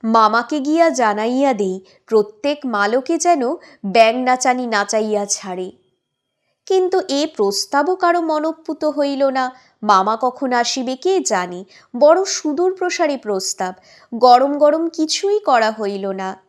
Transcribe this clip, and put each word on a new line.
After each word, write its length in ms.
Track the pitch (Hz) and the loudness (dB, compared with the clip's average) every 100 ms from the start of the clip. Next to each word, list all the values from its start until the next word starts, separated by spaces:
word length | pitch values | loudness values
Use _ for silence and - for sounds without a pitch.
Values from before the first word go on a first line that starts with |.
মামাকে 560 | 226 226 214 226 240 302 | 2 4 4 2 -2 -4
গিয়া 300 | 269 311 330 | 0 2 2
জানাইয়া 600 | 262 220 208 220 254 277 | 2 0 0 -2 0 0
দেই, 280 | 220 196 185 - _ _ | 0 -2 -4 -12 _ _
প্রত্যেক 540 | 220 208 - 285 294 | 0 0 -4 -4 -4
মালোকে 540 | 269 214 202 240 262 330 | -4 -2 0 0 -2 -2
যেন 360 | - 294 240 330 - _ 196 | 2 0 0 -6 -10 _ 0
ব্যাঙ 360 | 190 226 240 | 4 4 4
নাচানি 440 | 254 254 262 254 247 | -2 0 0 -2 -2
নাচাইয়া 600 | 214 202 220 214 208 202 | -2 -2 -2 -2 -4 -4
ছাড়ে।" 460 | - 202 180 185 - _ _ _ _ _ _ _ _ - | -8 -8 -10 -10 -14 _ _ _ _ _ _ _ _ -2
কিন্তু 360 | 381 370 370 - | 0 2 0 -2
এ 180 | 277 311 - | -2 -2 0
প্রস্তাবও 600 | 202 202 - 285 302 370 | -2 -2 -2 -2 0 0
কারো 240 | 349 349 | 0 0
মনঃপূত 640 | 330 302 311 320 320 302 | 0 -2 -2 -6 -10 -4
হইল 440 | 302 285 285 269 277 | -4 -2 -2 0 0
না। 260 | 262 254 254 _ _ | 0 -4 -8 _ _
মামা 360 | 214 196 196 226 | 2 2 2 0
কখন 320 | 254 240 269 | -2 -2 -2
আসিবে 440 | 247 240 - 247 262 | 0 -2 -4 -6 -4
কে 240 | 359 381 | -2 -2
জানে, 440 | - 196 180 180 190 - _ 240 | 0 -2 -4 -8 -14 -20 _ 2
বড় 280 | 294 349 | 4 4
সুদূর 500 | 381 - 302 294 370 | 0 -4 -4 -2 -2
প্রসারী 420 | 381 359 349 320 277 | -2 -6 -2 -2 -2
প্রস্তাব। 580 | 214 196 190 - 185 190 _ - _ | -4 -6 -6 -6 -8 -8 _ -20 _
গরম 440 | 226 247 247 277 285 | 2 6 6 4 2
গরম 300 | 294 311 330 | 2 2 -2
কিছুই 500 | 330 311 - 392 415 | -4 -4 -2 -2 -2
করা 320 | 403 247 220 | 2 2 2
হইল 360 | 220 208 202 196 | -2 -6 -4 -6
না। 300 | 196 190 196 | -6 -8 -10